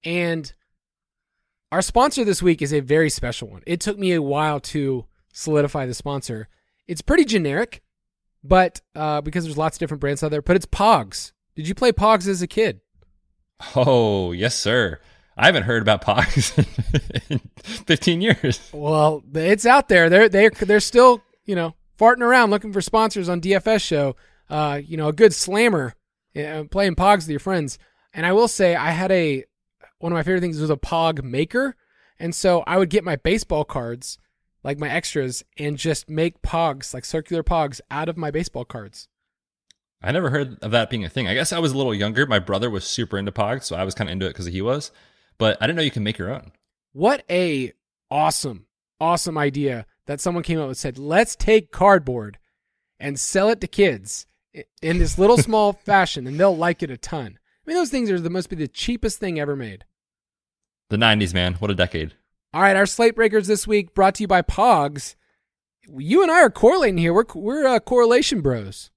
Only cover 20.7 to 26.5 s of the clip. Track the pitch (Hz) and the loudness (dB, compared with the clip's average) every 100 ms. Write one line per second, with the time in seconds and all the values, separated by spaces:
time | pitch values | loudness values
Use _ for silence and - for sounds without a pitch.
20.7 | 208 - 240 254 240 _ _ - 185 165 | 2 4 8 8 6 _ _ -6 -4 -4
21.7 | - _ _ 226 247 240 254 226 202 214 | -8 _ _ 6 6 4 6 6 2 -2
22.7 | 196 175 220 220 208 175 180 170 196 220 | -6 -2 0 0 -2 -4 -4 0 0 2
23.7 | 220 - 151 139 123 _ _ _ 151 151 | 0 0 -2 -2 -4 _ _ _ -4 -4
24.7 | 143 147 160 151 151 220 - - 196 233 | -4 -8 -4 -4 6 6 6 -4 2 2
25.7 | 185 131 - _ _ _ - 151 | 2 -4 -10 _ _ _ -12 -10